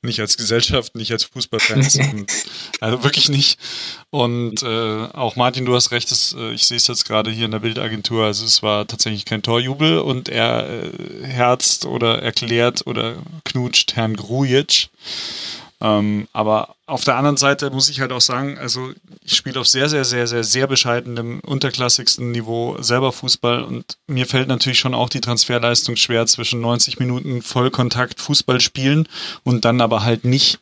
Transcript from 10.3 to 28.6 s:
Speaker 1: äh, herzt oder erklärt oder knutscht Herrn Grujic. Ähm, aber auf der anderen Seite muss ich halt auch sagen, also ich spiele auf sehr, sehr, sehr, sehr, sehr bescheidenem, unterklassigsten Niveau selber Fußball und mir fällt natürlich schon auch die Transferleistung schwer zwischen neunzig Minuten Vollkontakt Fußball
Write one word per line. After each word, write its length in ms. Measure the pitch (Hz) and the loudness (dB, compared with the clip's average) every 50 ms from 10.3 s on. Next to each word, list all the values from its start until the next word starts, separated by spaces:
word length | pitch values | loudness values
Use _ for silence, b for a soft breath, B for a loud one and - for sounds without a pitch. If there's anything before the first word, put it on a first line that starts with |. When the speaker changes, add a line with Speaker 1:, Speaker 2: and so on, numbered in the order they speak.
| - 117 117 117 120 117 120 - | 0 0 2 2 2 0 -2 -2
Speaker 1:
äh, 580 | - 117 - - - - - - - - - | -6 -6 -8 -8 -8 -10 -12 -12 -12 -10 -10
herzt 600 | 135 131 123 123 123 127 127 - - - - - | -6 0 2 4 4 4 4 2 0 0 0 -2
oder 360 | 143 131 123 120 113 113 - - | -4 -2 0 2 2 2 2 0
erklärt 640 | 117 107 - - 113 117 117 120 120 120 - - | -2 -2 -2 -2 0 2 4 4 2 2 0 -4
oder 280 | - 127 117 113 113 117 - - - - 160 - | -4 -4 -4 -4 -4 -6 -8 -12 -14 -14 -12 -10
knutscht 520 | - - 127 123 127 135 - - - - | -6 -4 -2 -2 0 2 0 2 0 0
Herrn 200 | 117 117 110 110 | 0 0 0 -2
Grujic. 720 | 98 - 98 117 131 139 135 123 135 147 - - - - - _ B B B B B B B B B B B B B B B B - | -4 -6 -4 -2 0 2 4 4 2 4 4 0 0 0 -2 _ B B B B B B B B B B B B B B B B -2
Ähm, 460 | - 110 107 104 104 104 104 104 104 - - | 0 2 2 4 2 2 0 -2 -4 -4 -2
aber 420 | 110 110 107 107 107 107 - - _ _ | -2 0 2 2 2 0 -2 -10 _ _
auf 180 | - 156 127 - | -6 -4 -2 0
der 100 | 143 127 | 2 2
anderen 220 | 123 139 147 147 | 2 2 2 2
Seite 340 | 139 139 139 139 139 147 139 | 2 2 2 2 2 -2 -4
muss 180 | 135 131 131 - | 0 2 2 2
ich 120 | - 131 | 2 0
halt 100 | 135 123 | -4 -2
auch 100 | 127 123 | 0 0
sagen, 380 | 120 - 127 123 139 143 139 135 | 0 2 0 -2 -4 -6 -8 -8
also 320 | 135 123 - 127 127 131 - - _ - - - - | -6 -6 -6 -6 -6 -10 -12 -16 _ -20 -20 -16 -6
ich 120 | - - | -2 -2
spiele 240 | - - 139 131 131 | -2 -2 -2 -4 0
auf 80 | 120 - | 2 2
sehr, 200 | - 131 139 147 | 2 2 2 2
sehr, 160 | 151 147 135 | 2 0 0
sehr, 220 | 120 123 123 120 | 0 0 0 0
sehr, 160 | 117 117 120 113 | 0 0 -2 0
sehr 240 | 107 - 127 135 | 0 0 0 2
bescheidenem, 720 | 135 135 127 - 127 120 123 123 123 120 117 117 117 120 - | 2 2 2 2 2 0 -2 -2 -6 -6 -6 -6 -6 -8 -8
unterklassigsten 920 | - - 143 135 135 135 120 - 127 120 - - 120 - - - 123 120 120 | -6 -4 -4 -2 -2 -2 -2 -2 0 2 0 0 2 0 -2 0 -2 -4 -4
Niveau 500 | 120 113 110 117 117 117 120 - - 127 | -4 -4 -2 -2 -2 -2 -2 -4 -4 -2
selber 300 | 113 120 127 135 131 123 | 0 2 2 2 2 0
Fußball 500 | - - 131 - - - 120 120 123 120 | -2 -2 -2 -2 0 0 0 0 0 -2
und 340 | - 123 120 - - - _ _ - | -6 -8 -10 -10 -12 -16 _ _ -4
mir 180 | 147 127 127 | -2 -2 -2
fällt 220 | - - 131 131 135 | 0 0 0 2 2
natürlich 320 | 131 120 - 131 127 - | 0 0 0 2 2 2
schon 120 | - 131 127 | 2 2 0
auch 160 | 117 120 123 | 0 0 0
die 120 | - 127 | -2 -4
Transferleistung 720 | 113 123 120 110 - - 123 120 117 120 120 117 - - 120 | -4 -2 0 0 0 2 2 2 2 2 2 2 0 -2 -2
schwer 320 | 113 - - 120 113 117 | 0 0 2 2 2 4
zwischen 340 | 113 - - 117 - - 120 | 2 2 0 0 -4 -2 -2
neunzig 380 | 117 117 120 120 - - - - | 0 0 2 2 0 0 0 -2
Minuten 440 | 135 123 123 127 - 147 127 120 113 | -2 -2 -2 -2 -4 -4 -6 -6 -4
Vollkontakt 800 | - - 127 123 131 - - - 123 - 120 123 120 - - | -2 0 2 2 2 2 2 0 0 2 0 -2 -2 -4 -8
Fußball 400 | - - 143 - - - 127 127 | -2 0 0 0 2 2 2 2